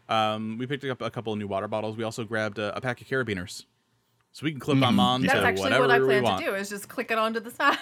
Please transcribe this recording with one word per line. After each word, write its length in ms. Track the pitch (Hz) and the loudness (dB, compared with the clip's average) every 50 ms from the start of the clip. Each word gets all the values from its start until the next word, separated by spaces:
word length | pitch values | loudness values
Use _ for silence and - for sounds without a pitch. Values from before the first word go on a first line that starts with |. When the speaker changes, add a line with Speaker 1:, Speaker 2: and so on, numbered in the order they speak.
| _ - | _ -2
Speaker 1:
um, 480 | 110 110 110 110 107 107 110 110 110 117 | 2 2 2 2 0 -2 -4 -6 -6 -6
we 80 | 127 | -6
picked 180 | 127 147 131 139 | -6 -6 -6 -6
up 180 | 135 127 - 117 | -6 -6 -4 -6
a 80 | 113 | -6
couple 220 | - 123 104 113 107 | -6 -6 -6 -4 -4
of 60 | 104 | -4
new 80 | 104 98 | -4 -2
water 200 | 98 95 101 104 | -2 -2 -2 -2
bottles. 280 | 110 107 107 107 107 | -4 -4 -4 -4 -4
We 80 | 113 113 | -4 -6
also 200 | 110 110 - 117 | -6 -4 -6 -8
grabbed 340 | 98 113 110 110 107 101 110 | -4 -2 -2 -2 -2 -2 -4
a, 160 | 104 104 - | -4 -4 -4
a 40 | 104 | -4
pack 200 | 123 127 120 - | -4 -4 -6 -6
of 60 | 117 - | -6 -4
carabiners, 560 | 135 131 127 113 101 90 87 - - - - _ _ _ _ _ _ _ _ _ _ _ _ _ _ | -2 -2 0 -2 -2 -4 -4 -8 -12 -16 -16 _ _ _ _ _ _ _ _ _ _ _ _ _ _
so 120 | - 127 | -6 -6
we 80 | 160 156 | -6 -6
can 80 | 127 | -4
clip 160 | - 147 143 135 | -2 2 4 4
'em 40 | 135 | 6
Speaker 2:
Mm-hmm. 180 | 123 110 101 | 6 6 6
Speaker 1:
on 220 | 123 123 127 127 131 | 4 4 2 2 2
Speaker 2:
Yeah. 60 | - 277 | 2 2
Speaker 3:
That's 80 | - - | 4 2
Speaker 1:
to 40 | - | 2
Speaker 3:
actually 140 | - - - | 2 2 2
Speaker 1:
whatever 180 | - - - - - | 4 4 4 6 6
Speaker 3:
what 20 | |
I 80 | - - | 4 4
Speaker 1:
we 60 | - | 4
Speaker 3:
plan 160 | 269 - - - | 4 2 4 4
Speaker 1:
want. 180 | 110 95 - | 2 2 2
Speaker 3:
to 60 | 330 | 0
do, 80 | 285 202 | -2 -4
is 140 | 196 - - | -4 -6 -6
just 180 | 202 196 - - | -8 -10 -10 -12
click 220 | - - 220 - | -8 -8 -4 -2
it 80 | 226 220 | 0 0
onto 220 | 220 226 226 226 | 0 0 -2 -4
the 100 | 202 240 | -8 -10
side. 260 | - - 302 269 - - | -6 0 2 2 2 0